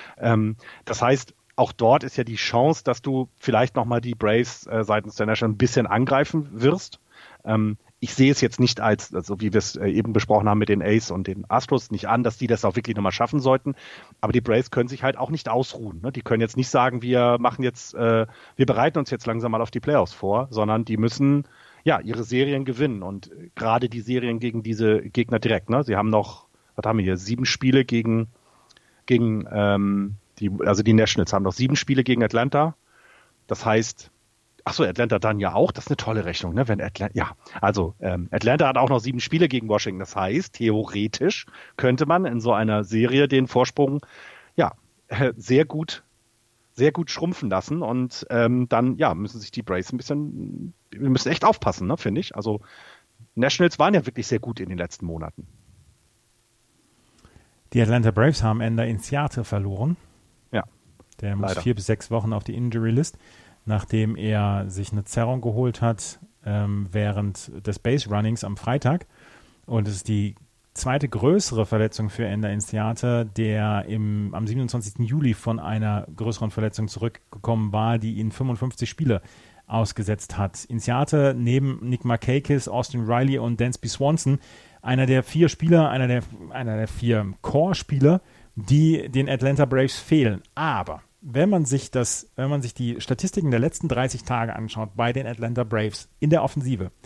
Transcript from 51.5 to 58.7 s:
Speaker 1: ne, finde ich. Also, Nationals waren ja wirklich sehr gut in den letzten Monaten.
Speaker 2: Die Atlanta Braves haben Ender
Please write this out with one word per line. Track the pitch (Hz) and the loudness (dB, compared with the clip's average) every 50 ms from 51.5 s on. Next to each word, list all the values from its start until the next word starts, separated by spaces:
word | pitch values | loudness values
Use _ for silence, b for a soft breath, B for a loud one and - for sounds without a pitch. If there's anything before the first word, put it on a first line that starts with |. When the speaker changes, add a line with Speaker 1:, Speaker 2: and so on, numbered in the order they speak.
| 220 - - 117 92 - 92 90 | 4 4 0 -2 -2 -2 -2 -4
Speaker 1:
ne, | 147 | -4
finde | - - 113 98 139 | -2 -2 -2 -2 -2
ich. | - - - | -4 -6 -8
Also, | 101 104 113 104 107 B B B B B B B B B B _ _ - _ _ | -6 -4 -4 -4 -4 B B B B B B B B B B _ _ -20 _ _
Nationals | - 120 139 - - 175 170 - - | 0 0 0 2 4 2 2 4 4
waren | 147 180 208 | 4 4 4
ja | 185 120 127 | 4 2 0
wirklich | - - 113 | -6 -6 -4
sehr | - 127 110 | -2 -2 -2
gut | - 120 117 - | -2 -4 -8 -8
in | 95 90 | -8 -8
den | 95 87 | -6 -6
letzten | 87 87 - - - | -6 -6 -8 -10 -8
Monaten. | 85 82 80 80 80 - - 80 - - _ _ _ - _ _ _ _ _ _ _ _ _ _ _ _ _ _ _ _ _ _ _ _ _ _ _ _ _ b b b b b b b b b b b b b _ | -8 -6 -6 -8 -10 -12 -14 -20 -20 -20 _ _ _ -20 _ _ _ _ _ _ _ _ _ _ _ _ _ _ _ _ _ _ _ _ _ _ _ _ _ b b b b b b b b b b b b b _
Speaker 2:
Die | - 120 | 2 2
Atlanta | 113 107 117 123 113 113 | 4 4 4 4 4 4
Braves | 104 107 113 151 151 - | 4 4 4 4 4 2
haben | 110 113 107 113 | 2 0 2 0
Ender | 113 113 | 0 0